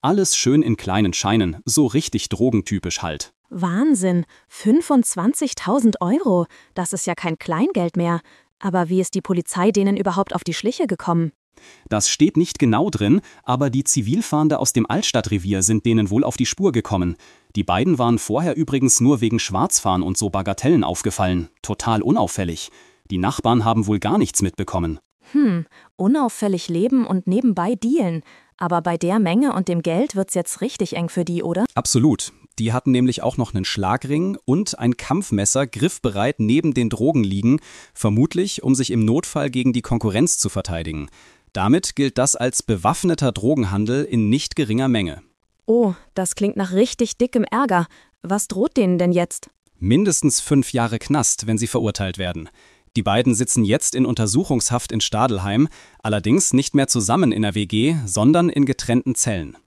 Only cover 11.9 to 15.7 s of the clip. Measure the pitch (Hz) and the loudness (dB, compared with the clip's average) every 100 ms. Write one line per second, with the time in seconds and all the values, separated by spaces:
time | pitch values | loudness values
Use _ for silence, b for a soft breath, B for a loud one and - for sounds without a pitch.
11.9 | 107 - - 151 - 175 - 127 110 190 | -2 -2 2 4 4 0 2 2 2 0
12.9 | - 101 180 B B - 127 139 127 139 | 0 2 2 B B -4 -2 0 0 0
13.9 | - 107 170 226 151 156 151 - - 110 | 0 0 -2 0 0 2 0 0 0 0
14.9 | 156 - 120 - 104 90 98 95 | 0 0 -2 0 -2 0 0 2